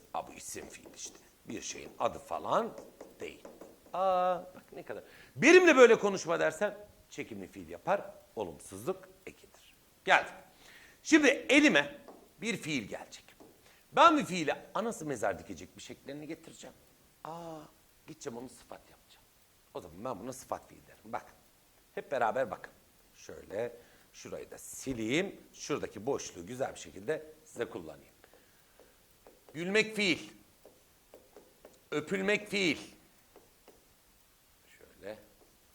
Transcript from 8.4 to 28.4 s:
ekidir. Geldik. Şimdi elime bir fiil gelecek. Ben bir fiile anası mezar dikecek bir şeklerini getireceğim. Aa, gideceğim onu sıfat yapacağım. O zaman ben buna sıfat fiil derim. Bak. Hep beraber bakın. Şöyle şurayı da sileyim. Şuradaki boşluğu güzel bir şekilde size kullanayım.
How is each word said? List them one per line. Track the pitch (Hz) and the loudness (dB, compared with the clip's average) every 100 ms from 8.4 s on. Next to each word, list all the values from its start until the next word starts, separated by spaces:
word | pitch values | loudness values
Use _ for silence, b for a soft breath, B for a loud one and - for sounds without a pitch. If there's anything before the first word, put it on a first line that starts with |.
| 92 76 - 95 127 185 - - - | -8 -10 -14 -12 -8 -8 -10 -20 -20
ekidir. | - - - - - _ _ | -20 -20 -20 -20 -20 _ _
Geldik. | - 175 - - - B B B B B | 4 4 4 -10 -20 B B B B B
Şimdi | - 311 277 | 6 6 8
elime | - - - 277 151 147 - - - - - | 4 6 8 8 6 2 -4 -18 -20 -20 -10
bir | 220 - | -6 -4
fiil | 151 139 92 | -2 -4 -4
gelecek. | - - - - - - - b b b | -10 -14 -20 -20 -20 -20 -20 b b b
Ben | - 330 302 | 6 8 8
bir | |
fiile | 160 180 143 - - | 0 -2 -2 -2 -4
anası | 175 226 - 156 | -6 -4 -6 -6
mezar | 123 104 92 | -2 -2 -2
dikecek | 87 82 90 101 | -8 -14 -16 -18
bir | |
şeklerini | - 123 - 143 147 | -18 -16 -14 -14 -12
getireceğim. | 160 - 113 - - - _ _ _ | -14 -16 -20 -20 -20 -20 _ _ _
Aa, | - 170 165 160 151 - _ _ - | -14 -12 -12 -14 -16 -20 _ _ -20
gideceğim | 156 139 120 | -14 -12 -10
onu | 127 | -12
sıfat | - - 101 - | -16 -18 -20 -20
yapacağım. | - _ - _ _ _ _ _ | -20 _ -20 _ _ _ _ _
O | 147 | -14
zaman | 87 85 | -14 -12
ben | 127 101 | -10 -10
buna | 120 | -10
sıfat | 127 - 92 - | -12 -10 -10 -12
fiil | - - | -20 -20
derim. | - 110 | -20 -10
Bak. | 120 - - _ _ _ _ _ | -10 -10 -20 _ _ _ _ _
Hep | - - | -12 -6
beraber | 135 113 117 120 | -2 0 0 -2
bakın. | 92 - - - _ _ | -6 -14 -20 -20 _ _
Şöyle | - - 80 76 98 120 117 B B B | -20 -20 -18 -10 -6 -6 -8 B B B
şurayı | - 110 85 - | -18 -12 -12 -12
da | - | -16
sileyim. | - - 131 123 110 147 196 - - | -14 -12 -8 -4 -2 -2 -2 -8 -20
Şuradaki | - - 131 95 107 113 | -14 -6 -6 -6 -8 -4
boşluğu | 123 - 90 87 | -4 -6 -12 -12
güzel | 123 120 | -6 -8
bir | - | -8
şekilde | - 92 104 156 - - | -16 -12 -8 -8 -8 -20
size | - - | -14 -8
kullanayım. | 117 104 80 73 - - - b | -8 -8 -12 -16 -20 -20 -20 b